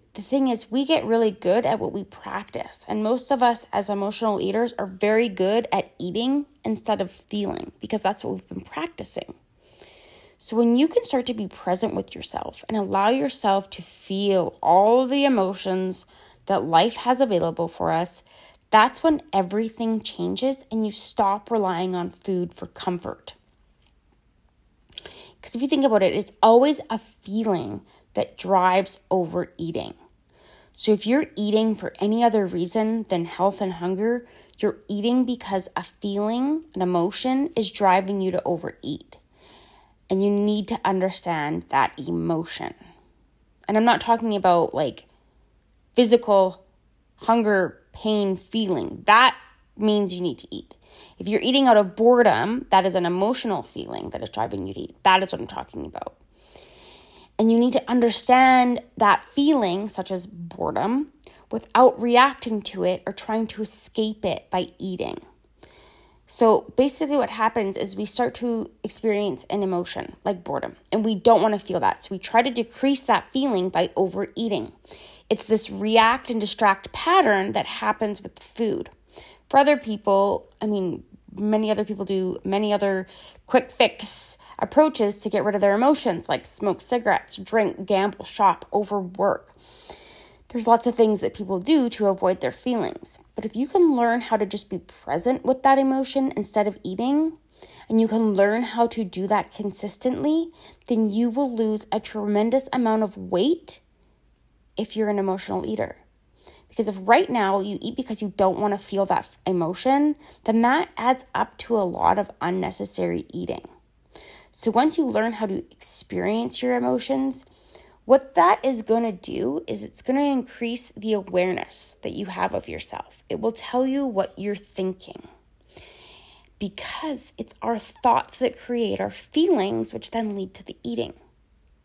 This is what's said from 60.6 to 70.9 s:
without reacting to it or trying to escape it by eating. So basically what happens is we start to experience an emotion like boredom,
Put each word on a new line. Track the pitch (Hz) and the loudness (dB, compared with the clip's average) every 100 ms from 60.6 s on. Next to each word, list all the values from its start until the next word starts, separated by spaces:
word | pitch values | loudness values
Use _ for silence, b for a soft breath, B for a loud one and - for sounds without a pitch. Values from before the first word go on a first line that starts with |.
| 156 - 175 254 302 _ B B B | -4 -2 0 0 -2 _ B B B
without | 226 - 220 247 - | -10 -2 6 6 6
reacting | 233 240 269 269 - 220 | 2 6 4 2 -6 -4
to | - 190 | -4 -2
it | 180 180 - | -2 -2 -6
or | |
trying | 190 - 220 220 | -10 -6 -4 -4
to | - | -6
escape | 214 - - - 220 214 | -8 -6 -8 -4 -4 -2
it | 196 151 - | -4 -6 -4
by | 185 - _ | -4 -4 _
eating. | 190 185 - - - _ _ _ b b b b b b _ | -10 -6 -8 -10 -16 _ _ _ b b b b b b _
So | - 226 208 - - | 2 4 4 2 0
basically | 269 - 302 285 | 0 2 -2 0
what | - | -2
happens | 220 226 233 196 196 | -2 -2 0 -4 -4
is | 196 196 | -6 -6
we | |
start | 214 - 247 | -4 -2 -2
to | 247 240 226 - _ | -4 -4 -4 -6 _
experience | 220 - 226 208 208 - - | -8 -4 -2 0 -2 -6 -6
an | 202 | -4
emotion | 196 175 180 - - - | -2 -2 -4 -8 -12 -8
like | - 185 | -6 -6
boredom, | 175 139 - - _ | -6 -6 -6 -12 _